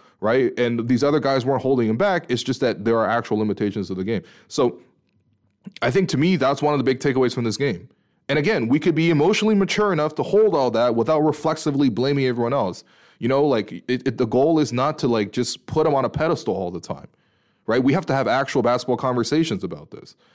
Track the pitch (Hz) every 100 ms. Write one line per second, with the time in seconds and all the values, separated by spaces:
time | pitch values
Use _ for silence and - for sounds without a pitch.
0 | _ - 104 127 123 - 120 120 117 123
1 | 143 151 135 135 120 131 131 135 113 113
2 | 202 175 - 123 - 131 127 104 104 117
3 | 101 117 110 107 107 95 104 101 90 92
4 | 95 107 - - - - 139 - - _
5 | _ _ _ _ _ _ - - 120 143
6 | 185 127 165 180 156 139 147 147 127 127
7 | 143 127 127 127 117 107 139 87 - _
8 | _ _ - 143 151 151 113 143 175 156
9 | 165 156 156 214 214 208 190 - 208 165
10 | 151 156 - 202 214 160 127 113 120 113
11 | 113 156 156 - 160 156 160 139 143 107
12 | 131 143 131 120 117 139 101 85 - _
13 | _ - 120 135 151 120 101 98 - 127
14 | 131 117 123 123 147 160 135 120 143 151
15 | 135 113 101 - 123 - - 156 156 139
16 | 123 - 160 165 - 92 90 87 - -
17 | - _ _ _ _ _ - 117 131 156
18 | 151 135 127 127 135 139 120 123 - 120
19 | 131 123 113 151 160 95 92 73 - -
20 | - - _